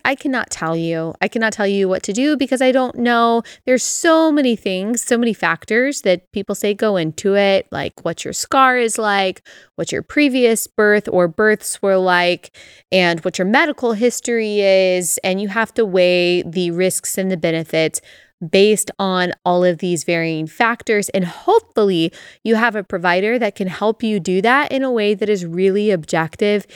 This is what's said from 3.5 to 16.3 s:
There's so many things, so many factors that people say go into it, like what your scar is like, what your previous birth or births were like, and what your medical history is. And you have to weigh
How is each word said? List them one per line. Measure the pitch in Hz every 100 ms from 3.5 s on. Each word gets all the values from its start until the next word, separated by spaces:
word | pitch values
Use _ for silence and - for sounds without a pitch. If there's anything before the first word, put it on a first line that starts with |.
| -
There's | - 254
so | - - 339 320 320
many | 294 254
things, | 220 202 185 208 240
so | - 233
many | 233
factors | 196 170 165 - 220 269 277
that | 196 175 -
people | 208 196
say | 196 208
go | 202 220 190
into | 160 - 196 202
it, | 196 196 -
like | 143 - -
what | 165 160
your | -
scar | - - 269 262 247
is | 226 226
like, | 214 196 190 180 - - _ -
what | 165
your | -
previous | - 294 294 254 233 220 -
birth | - 208 208 220
or | 180 175
births | 185 214 214 - -
were | 196 190
like, | 185 175 175 175 - - - - _
and | 185 175 170
what | 185 -
your | 185
medical | 262 320 - 233
history | 214 240 - - 233 214 208
is. | 196 190 185 180 175 -
And | 190 190
you | 208
have | 220 220
to | - 214
weigh | 180 180 180 175